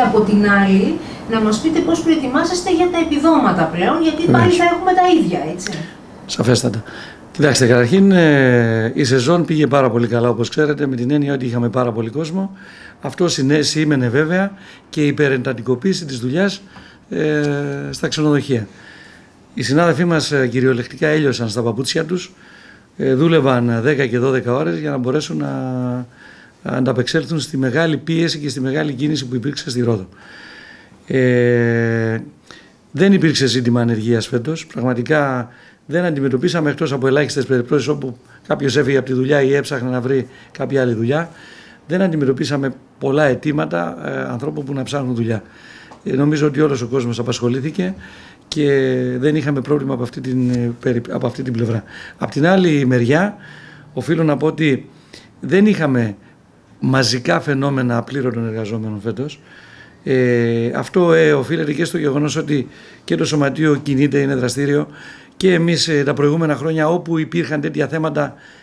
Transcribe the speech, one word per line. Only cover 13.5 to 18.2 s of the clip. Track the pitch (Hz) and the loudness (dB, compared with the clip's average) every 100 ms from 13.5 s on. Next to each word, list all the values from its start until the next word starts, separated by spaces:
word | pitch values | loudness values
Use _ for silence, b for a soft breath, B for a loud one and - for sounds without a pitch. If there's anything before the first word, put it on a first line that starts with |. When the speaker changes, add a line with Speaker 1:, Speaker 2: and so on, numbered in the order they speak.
| 151 | 2
Speaker 2:
σήμαινε | 135 156 151 139 123 | 2 0 2 2 2
βέβαια | 127 156 185 196 196 B B - | 2 2 0 -2 -6 B B -8
και | 156 147 | -2 0
υπερεντατικοποίηση | 143 143 131 127 120 113 123 190 180 | 2 0 0 -2 -4 -2 -2 0 -2
της | 156 127 | -6 -6
δουλειάς, | 127 156 196 185 B B B B - | -4 0 -2 -4 B B B B -10
ε, | - 156 151 147 143 143 139 143 | -4 -2 0 -2 -2 -4 -8 -10
στα | 139 156 | -6 -6
ξενοδοχεία. | 156 | 0